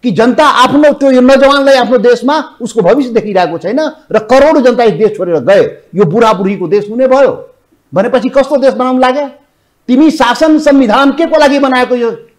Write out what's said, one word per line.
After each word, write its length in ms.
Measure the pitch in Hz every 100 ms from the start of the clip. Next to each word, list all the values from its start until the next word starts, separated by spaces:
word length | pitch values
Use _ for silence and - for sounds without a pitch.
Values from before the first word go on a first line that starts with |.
कि 80 | 247
जनता 360 | 175 226 247 302
आफ्नो, 460 | - 254 277 302
त्यो 180 | - 277
यो 100 | 254
नौजवानलाई 540 | 254 269 269 285 277
आफ्नो 240 | 269 240 247
देशमा 580 | 214 240 254 302 285 -
उसको 200 | 233 226
भविष्य 300 | 175 240 254
देखिरहेको 480 | 226 214 185 175 165
छैन 220 | 180 254 311 - _
र 60 | 214
करोडौँ 440 | 214 262 285 302
जनता 220 | 247 240
यस 80 | 233
देश 240 | 160 214 -
छोडेर 220 | 175 165
गए। 440 | 143 196 151 - _
यो 100 | 165
बुढाबुढीको 640 | 196 196 233 202 190 202 175
देश 220 | 202 208
हुने 160 | 226 262
भयो 440 | 262 262 - - _ _ _ _
भनेपछि 340 | 156 214 247 247
कस्तो 280 | 277 269 285
देश 180 | 269
बनाउन 260 | 214 254 254
लाग्यो? 280 | 254 254 285 - _ _ _ _ -
तिमी 220 | 254 311
शासन 480 | 320 233 240 320 311
संविधान 540 | 302 277 247 226 277
के 140 | 285 330
को 120 | 311
लागि 200 | 294 285
बनाएको? 360 | 269 254 254
यो, 160 | 247 233 226 -